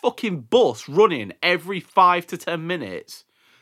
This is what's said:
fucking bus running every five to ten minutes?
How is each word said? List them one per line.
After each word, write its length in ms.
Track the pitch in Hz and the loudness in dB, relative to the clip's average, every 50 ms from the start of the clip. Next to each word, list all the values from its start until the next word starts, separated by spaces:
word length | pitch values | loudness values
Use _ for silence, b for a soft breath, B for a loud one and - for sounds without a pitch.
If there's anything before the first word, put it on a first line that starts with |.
fucking 400 | - 247 - - - 220 180 147 | -6 -6 -4 -4 -6 -6 -6 -6
bus 440 | 117 - 214 247 233 143 113 - - - | -4 2 4 4 4 4 0 -4 -12 -4
running 440 | 139 180 214 208 165 127 104 95 - _ | 2 4 4 4 4 -2 -6 -10 -10 _
every 380 | - 175 180 175 156 180 202 180 | 0 0 0 0 -2 -8 -10 -10
five 460 | - _ _ 196 185 180 175 175 170 | -10 _ _ 4 4 6 4 2 -2
to 100 | - 185 | -8 -12
ten 300 | 170 - 185 170 165 160 | -10 -6 -6 -6 -6 -6
minutes? 580 | 170 185 170 117 95 90 78 - - - - _ b b b b b b b | -6 -6 -6 -8 -10 -10 -12 -14 -14 -20 -20 _ b b b b b b b